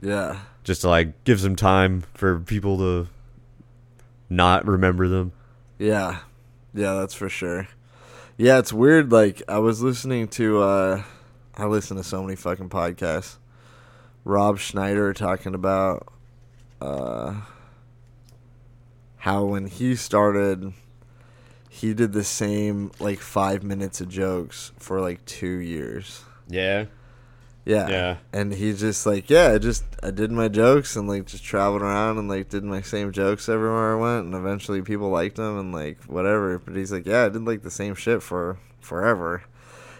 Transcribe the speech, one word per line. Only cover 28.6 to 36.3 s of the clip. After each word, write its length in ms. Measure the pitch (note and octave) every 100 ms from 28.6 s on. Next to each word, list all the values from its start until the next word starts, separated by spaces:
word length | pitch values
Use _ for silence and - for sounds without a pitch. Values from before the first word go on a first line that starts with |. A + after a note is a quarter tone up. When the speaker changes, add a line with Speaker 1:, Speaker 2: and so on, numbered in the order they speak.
| G#2 G2+
Speaker 1:
just 260 | A2 G2+ -
like, 240 | G2+ -
"Yeah, 220 | D#3 E3
I 60 | G#2+
just, 260 | A2 A2+ - -
I 80 | -
did 220 | G2 A2
my 160 | A#2 A2+
jokes 480 | G#2 A#2 C#3+ C3 A2+
and, 100 | G2+
like, 180 | G2+ F#2+
just 180 | -
traveled 380 | - G2+ G2+ G2+
around 360 | G2+ G2+ A2 A2
and, 100 | G#2
like, 200 | G2 G2
did 160 | G2+
my 160 | G2+ F#2+
same 300 | G2 G#2 G2+
jokes 360 | F#2+ F#2+ G#2+ -
everywhere 440 | A2+ A2 A2+ A2 A2
I 40 |
went, 260 | A#2 A#2+ E2+
and 80 |
eventually 480 | F#2 F#2 G2+ - G2
people 280 | F#2 G#2 G2+
liked 260 | F2+ F#2 G#2+
them 200 | A2 G2+
and, 140 | F#2+
like, 300 | F2 D2+ -
whatever." 540 | - D#2 F#2+